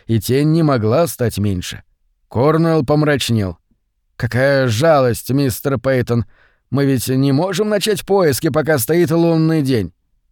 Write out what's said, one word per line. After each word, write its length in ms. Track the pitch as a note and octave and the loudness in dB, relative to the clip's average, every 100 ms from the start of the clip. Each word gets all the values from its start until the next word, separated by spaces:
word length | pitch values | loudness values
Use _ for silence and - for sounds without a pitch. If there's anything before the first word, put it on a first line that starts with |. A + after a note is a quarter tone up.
| - | -4
и 120 | A2 | -2
тень 340 | - C3 D3+ | 0 0 2
не 100 | D#3+ | 2
могла 420 | D#3 C3 G#2+ C3+ E3+ | 2 0 0 0 0
стать 320 | - A2+ - | -2 -4 -2
меньше. 460 | G#2 F#2 - - - _ _ _ _ | -4 -4 -8 -14 -20 _ _ _ _
Корнуэлл 540 | A2 C#3+ D#3+ E3 D#3+ | -2 0 2 2 0
помрачнел. 760 | C#3 D3+ D3+ C#3+ - A2+ F#2+ F2 _ _ _ _ _ - | 0 0 0 0 0 -2 -2 -8 _ _ _ _ _ -8
"Какая 500 | A#2+ A#2+ C3+ C#3 C3 | -4 0 0 2 0
жалость, 640 | G#2+ E3 D3 B2+ G#2 - | 0 2 4 2 -2 -4
мистер 500 | C3+ C#3 - C#3+ C3+ | -2 -2 -2 -4 -4
Пейтон! 460 | C3 B2+ A#2 A#2+ - _ _ _ _ | 0 -2 0 -2 -4 _ _ _ _
Мы 140 | C3 C#3 | -2 0
ведь 220 | C3 B2+ | 0 0
не 220 | C3 C#3 | 0 2
можем 380 | C3+ F#3 F3 G#3+ | 2 0 -2 -2
начать 340 | G#3 G#3+ G3 | -2 -2 -4
поиски, 460 | - G3 E3 B2+ E3 | 0 2 2 0 -2
пока 300 | D3 D3+ D3+ | 2 2 2
стоит 320 | - E3+ E3 | 0 0 2
лунный 500 | E3 E3+ E3 D#3+ D#3+ | 2 2 2 2 0
день!" 320 | C3+ B2 E2+ - _ _ _ | 0 -2 -2 -10 _ _ _